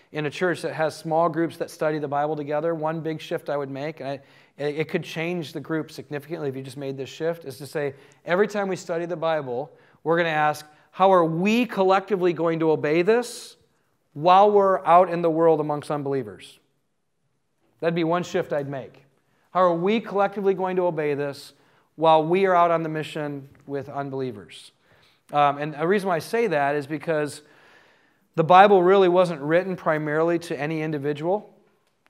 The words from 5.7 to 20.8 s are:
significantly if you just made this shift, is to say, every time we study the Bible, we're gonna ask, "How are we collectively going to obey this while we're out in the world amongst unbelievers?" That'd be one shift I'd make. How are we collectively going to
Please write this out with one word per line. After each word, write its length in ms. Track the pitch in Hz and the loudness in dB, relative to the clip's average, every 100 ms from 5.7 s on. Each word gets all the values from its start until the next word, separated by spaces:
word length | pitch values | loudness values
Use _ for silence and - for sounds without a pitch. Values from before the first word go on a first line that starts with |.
| 160 151 | -6 -6
significantly 580 | - - 147 147 165 143 | -12 -12 -12 -10 -8 -8
if 60 | 131 | -8
you 60 | |
just 160 | 135 131 | -10 -10
made 200 | 139 135 | -10 -8
this 120 | 127 | -10
shift, 360 | - 160 170 139 | -6 -6 -6 -10
is 120 | 123 | -16
to 80 | 143 | -10
say, 300 | 156 143 135 - _ - | -6 -6 -8 -16 _ -2
every 220 | 175 208 | 0 0
time 200 | 208 196 | 0 -4
we 80 | 180 | -6
study 320 | - 170 170 | -6 -6 -6
the 80 | 170 | -4
Bible, 560 | 165 156 135 123 147 - _ _ | -2 -2 -2 -6 -8 -14 _ _
we're 140 | 151 170 | 0 2
gonna 120 | 165 | 2
ask, 360 | 151 151 147 - _ _ | 2 0 0 -8 _ _
"How 200 | - 190 | 2 6
are 140 | 185 165 | 6 4
we 400 | 165 196 226 233 | 2 2 2 0
collectively 680 | - 185 196 190 196 180 | 0 2 2 0 0 0
going 260 | 160 165 165 | 0 -2 0
to 120 | 160 | 2
obey 300 | 151 147 165 | 2 2 2
this 540 | 180 233 233 - - - _ _ _ _ _ | 2 2 -2 -10 -18 -20 _ _ _ _ _
while 380 | 143 165 185 208 | -2 4 6 8
we're 340 | 202 196 185 151 | 6 4 2 6
out 240 | 175 185 | 6 6
in 120 | 170 | 2
the 80 | 170 | 0
world 300 | 160 165 156 | 4 4 4
amongst 300 | 151 147 - | 2 -4 -4
unbelievers?" 720 | 147 139 139 107 90 - - _ _ _ _ _ _ _ _ _ _ _ _ | -4 -2 -4 -6 -12 -20 -20 _ _ _ _ _ _ _ _ _ _ _ _
That'd 160 | 165 170 | -4 0
be 80 | |
one 200 | 160 175 | 0 0
shift 280 | 170 185 - | -2 -4 -2
I'd 180 | 151 139 | -4 -6
make. 360 | 139 104 - _ _ _ _ _ | -8 -12 -18 _ _ _ _ _
How 100 | 175 | 2
are 120 | 180 | 2
we 260 | 170 185 226 | 4 2 0
collectively 520 | 220 196 196 202 196 | 0 0 0 0 -2
going 220 | 180 185 | 0 -2
to 100 | 185 | 0